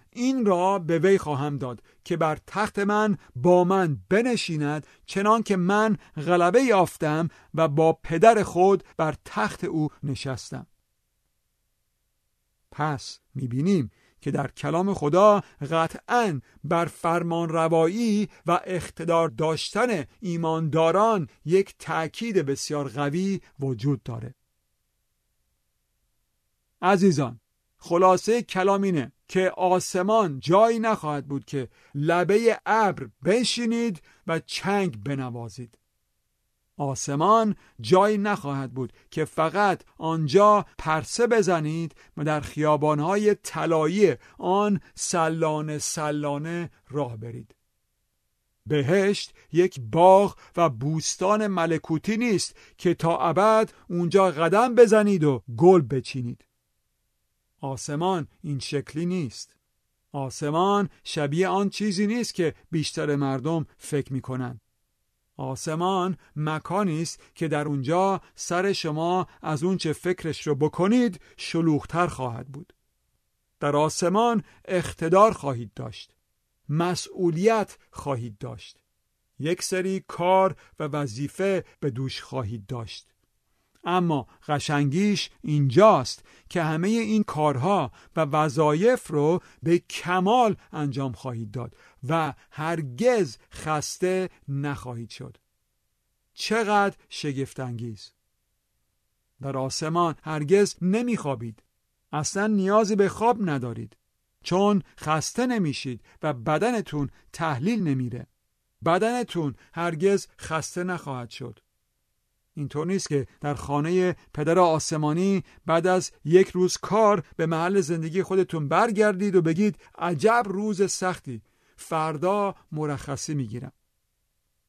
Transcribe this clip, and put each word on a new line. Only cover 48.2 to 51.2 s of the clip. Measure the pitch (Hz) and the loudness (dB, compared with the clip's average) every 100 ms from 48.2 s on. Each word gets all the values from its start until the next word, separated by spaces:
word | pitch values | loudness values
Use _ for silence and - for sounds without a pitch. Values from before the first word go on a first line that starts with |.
| _ _ _ _ - | _ _ _ _ -4
بهشت | 147 131 196 196 202 - - _ | -2 2 2 2 -2 -6 -18 _
یک | 160 185 - | 0 0 0
باغ | 113 160 180 190 202 - - - | -4 6 8 8 6 -4 -10 -2
و | 170 | -2
بوستان | 113 143 160 - - | 0 -4 -4 -4 -2